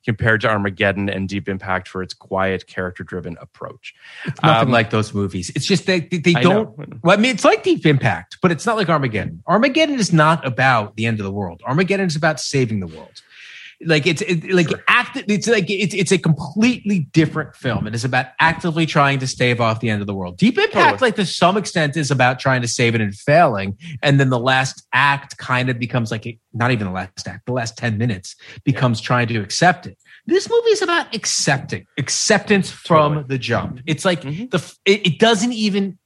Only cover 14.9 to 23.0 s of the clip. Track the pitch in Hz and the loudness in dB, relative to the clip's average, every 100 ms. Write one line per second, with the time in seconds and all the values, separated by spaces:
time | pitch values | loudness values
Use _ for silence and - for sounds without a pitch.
14.9 | 220 240 269 202 208 214 220 175 196 196 | 2 0 -8 -2 -2 2 0 0 -2 -2
15.9 | 185 190 190 - 151 - 208 233 240 202 | -2 0 2 2 0 -2 0 2 2 -2
16.9 | 196 139 160 151 160 139 _ 131 107 107 | -2 0 0 0 -2 -8 _ -4 -4 -4
17.9 | 117 127 127 131 - 160 165 180 160 160 | -4 -2 -2 -2 0 2 2 -2 0 0
18.9 | 156 139 139 127 - 123 117 113 110 117 | 2 2 2 -4 0 0 2 0 0 -2
19.9 | 107 101 98 90 - 214 392 427 - 320 | -2 -4 -6 -8 2 2 4 0 4 2
20.9 | - 254 208 185 - 175 208 - 175 151 | 4 0 0 -4 2 2 2 -2 -2 0
21.9 | 156 143 135 127 131 135 127 120 - 117 | -2 -2 4 2 2 0 0 -2 0 2
22.9 | 113 | 2